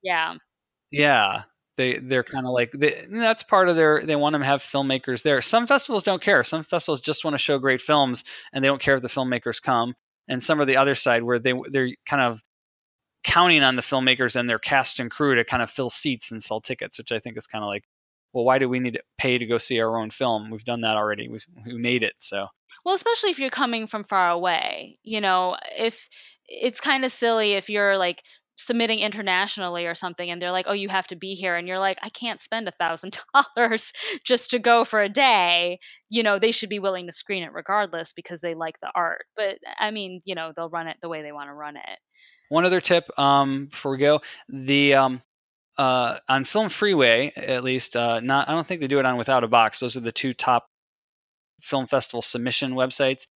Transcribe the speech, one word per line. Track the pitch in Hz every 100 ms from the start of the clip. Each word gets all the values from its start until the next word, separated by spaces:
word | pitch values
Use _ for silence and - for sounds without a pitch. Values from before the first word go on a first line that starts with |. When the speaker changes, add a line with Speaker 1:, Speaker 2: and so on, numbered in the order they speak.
Speaker 1:
Yeah. | 185 170 160 170 _ _ _ _ _
Speaker 2:
Yeah. | 143 147 131 101 107 104 _ _ -
They, | 131 123
they're | 127 131
kinda | 120 135 127
like, | 127 120
they, | 143 147 - -
that's | 214 226 226
part | - 202 185
of | 165
their, | 156 151 151
they | 147
want | 147 151
'em |
to | 135
have | 139
filmmakers | - 143 139 131 - 123
there. | 151 139
Some | - 226 233
festivals | 277 - 220
don't | 190 185
care. | - 170
Some | - 160
festivals | 156 175 - 143
just | 139 147 160
wanna | 143
show | - 143
great | 135 127
films, | - 151 135 120 - - -
and | 135
they | 135
don't | 139
care | - 135
if |
the | 123
filmmakers | - 127 123 117 113
come. | - 123 120 123 _ _ -
And | 127
some | 120 151
are | 139
the | 131
other | 139 135
side | 139 117
where | 120 120
they, | 127 127 127
they're | 135 127 - -
kind | 143
of | 123 113 _ _ _ _ _ _ _ _ -
counting | 165 180 156
on | 135 127
the |
filmmakers | - 139 131 127 123 123
and | 120
their | 110
cast | - 139 127 -
and | 120
crew | - 147 123
to | 113
kind | 127
of | 113
fill | - 127
seats | - - 123 -
and | 113
sell | - 110
tickets, | - 131 101 -
which | 117
I | 113
think | 123 110
is | -
kinda | 110 104
like, | 101 _ _ _ _ _
"Well, | 131 120
why | 131
do | 131
we | 127
need | 127 113
to | - -
pay | 131 123
to | 113
go | 117
see | - 120
our | 113 113
own | 110
film? | - 127 110 107
We've | 110 117
done | 120
that | 110 107
already. | 107 104 120
We, | 113 - - 113
we | 120
made | 120 123
it, | 110 -
so." | - 101 98 _ _ - -
Speaker 1:
Well, | 381
especially | 453 453 403
if | 311
you're | 269
coming | 254 262 233 220
from | 214
far | 202 196 175
away, | 175 180 170 - - - -
you | - 214
know, | 196 185 185 - - -
if, | 226 226 - - - _ _
it's | - 254 240
kinda | 294 269 262
silly | - 233 226 214
if | 202 190
you're, | 208 202 196
like, | 180 180 - _ _ -
submitting | - 233 233 220
internationally | 214 208 202 185 202 - 180 175 170
or | 170
something, | 185 175 175
and | 175
they're | 175
like, | 185 185
"Oh, |
you | 202 196
have | 190 185
to | 175
be | 190
here," | 190 185 170
and | 175
you're | 185
like, | 196 190
"I | 214
can't | - 233 214
spend | - 226 208
a |
thousand | - 165 165 190 - -
dollars | 269 269 - 233 220 - - 453
<laughs> | 381 -
just | 247 -
to | 247
go | 226 233
for | 226 214
a | 202
day." | 208 269 214 175 175 175 180 - - _
You | 226
know, | 220 202
they | 220
should | 226 202
be | 208
willing | 196 185 175
to |
screen | - - 196
it | 165
regardless | 160 165 202 202 170 165
because | - - 175
they | 175
like | 165 165 -
the | - -
art. | 170 - - -
But, | 202 - - -
I | 214
mean, | 214 196 185 185
you | 180
know, | 160 156
they'll | 165
run | 170 160
it | -
the | 170
way | 156
they | 151
wanna | 147 143 143
run | 147 147
it. | - - _ _ - _ _
Speaker 2:
One | 156 180
other | 180
tip, | - 175 - -
um, | 139 139 139 135 139
before | - 143
we | 135
go, | 143 151 - - -
the, | 135 131 143 143 135
um, | 131 127 _ _ _ _ _ -
uh, | 135 127 120 - -
on | 135 131
Film | 208 214
Freeway, | - 208 175 123 117 143 -
at | - 127
least, | 127 127 - 120
uh, | 117 117
not, | 120 135 135
I |
don't | 160 160
think | 180
they | 139
do | 143
it | 131
on | 123
Without | 117 131
a | 113
Box. | 117 110 -
Those | 127 127
are |
the | 117
two | - 135
top | 120 - 123 _ _ _ _ _ _ _ _ _ _
film | - 139 127
festival | 135 - 120
submission | - 120 123 117 135
websites. | 127 127 - 135 135 -